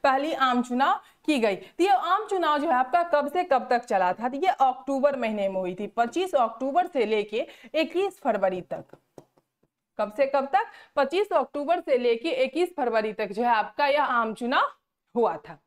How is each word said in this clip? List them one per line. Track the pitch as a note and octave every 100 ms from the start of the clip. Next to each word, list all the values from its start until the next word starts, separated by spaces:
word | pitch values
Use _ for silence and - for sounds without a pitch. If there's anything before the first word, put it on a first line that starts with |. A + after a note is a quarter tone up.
पहली | C#4 C4 D4+
आम | - C4 B3
चुनाव | A#3+ B3 D4 G4+ _ _
की | - C#4+
गई। | A3
तो | F#3+ - -
ये | F#4
आम | F#4+ E4 G4 A4
चुनाव | F#4+ D#4+ D4
जो | D#4
है |
आपका | B3+ B3+ F4
कब | E4+ D4 C#4+
से | F4+
कब | F4+ B3+ A3
तक | A#3+
चला | - G3+ F3+
था, | F#3 A#3+
तो | C#4
ये | F#4
अक्टूबर | - C4+ B3+ - C#4 C#4+
महीने | C4 A3+ G#3+ G3
में | F#3+
हुई | F3+
थी, | F#3 G#3
पच्चीस | - A#3 D#4+ F#4
अक्टूबर | D4+ A3+ A3+ C4 C#4 F4+
से | C#4
लेके | G#3 G#3+ G#3 A3 D#4+ - A#3+
इक्कीस | D4+ D#4+ F4 G4 -
फरवरी | B3+ G#3 F#3+ F#3
तक। | F3 E3 - - _ - _ _ _ _ _ _ _ -
कब | G#3
से | B3
कब | C4+ C#4
तक? | C#4 F#4+ A4+ - -
पच्चीस | - C#4 F4 G4+
अक्टूबर | E4+ B3 C#4+ C#4+ F4
से | E4 B3+
लेके | A#3+ A3+ E4 -
इक्कीस | C4 D4+ F4
फरवरी | - A#3+ A3 G#3+
तक | G#3 G#3
जो | G3+
है | A#3+
आपका | A3 G#3+ - C#4+
यह | C#4+
आम | C4+ A#3+ A3
चुनाव | G#3+ A#3+ D4+ C#5 - _ _ _
हुआ | A#3+ G#3+ D#3+
था। | - D#3